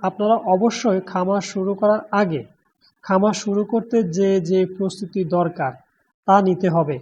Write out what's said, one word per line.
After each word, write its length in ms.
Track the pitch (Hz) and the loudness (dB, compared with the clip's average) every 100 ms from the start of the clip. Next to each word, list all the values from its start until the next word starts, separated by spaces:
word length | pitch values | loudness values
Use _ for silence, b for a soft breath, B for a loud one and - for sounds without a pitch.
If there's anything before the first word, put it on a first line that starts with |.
| 190 | -4
আপনারা 280 | 185 208 226 - | -2 2 2 2
অবশ্যই 460 | 185 226 - 240 190 185 | 2 2 0 0 0 -2
খামার 320 | 185 185 202 185 | -4 0 -2 -2
শুরু 200 | 208 190 | -4 -4
করার 260 | 196 208 214 214 | 0 2 2 0
আগে 300 | 202 202 156 113 _ _ _ b _ | 0 0 -2 -8 _ _ _ b _
খামার 320 | - 190 202 208 | 0 2 2 0
শুরু 200 | 220 202 | -4 -2
করতে 320 | 208 226 226 233 185 165 | -2 -4 0 -2 0 0
যে 120 | 196 196 | 2 2
যে 200 | 165 190 185 185 | 2 0 0 -2
প্রস্তুতি 440 | 190 190 185 202 | -6 -6 -8 -4
দরকার 480 | 175 175 170 170 139 - _ _ _ _ - | -2 0 -2 -2 -6 -6 _ _ _ _ 2
তা 100 | 196 190 | 4 4
নিতে 220 | 180 185 | 0 0
হবে 280 | 165 147 131 | 0 0 -4